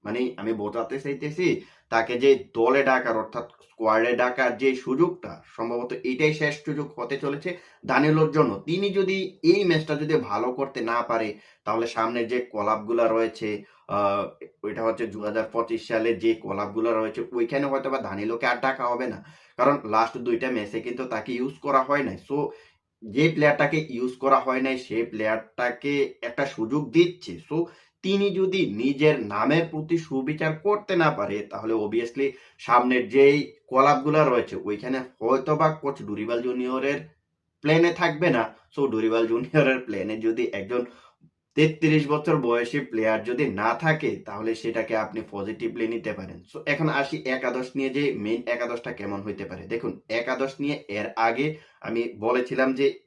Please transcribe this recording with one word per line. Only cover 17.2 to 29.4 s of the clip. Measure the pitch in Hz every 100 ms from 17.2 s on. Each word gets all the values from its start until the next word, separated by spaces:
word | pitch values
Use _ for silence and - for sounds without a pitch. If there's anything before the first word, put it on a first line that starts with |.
| 117
ওইখানে | 123 117 139 143
হয়তো | 135 131
বা | 131
দানিলোকে | 104 98 110 117 127
আর | 120
ডাকা | 135 135 123
হবে | 120 127
না, | 98 - - _ -
কারণ | 127 143
লাস্ট | 110 110 113 123
দুইটা | 120 117 127
ম্যাচে | 120 104 113
কিন্তু | 117 123
তাকে | 127 110 -
ইউজ | 123 131 156
করা | 143 135
হয় | 131 143
নাই। | 123 92 -
So, | 139 139 - - _ _ _
যে | 113 107 160
প্লেয়ারটাকে | 151 147 143 143 160 -
ইউজ | 120 127 -
করা | 135 135
হয় | 131 131
নাই, | 131 127
সেই | - 110 117
প্লেয়ারটাকে | 107 107 110 - - 123 117 143 143 135 -
একটা | 120 117 139
সুযোগ | - 110 147 135
দিচ্ছে। | 151 175 165 - 85 -
So, | 151 170 - _ _
তিনি | 190 196 202
যদি | 180 190 190 151
নিজের | 104 127 139 151 143 107
নামের | 101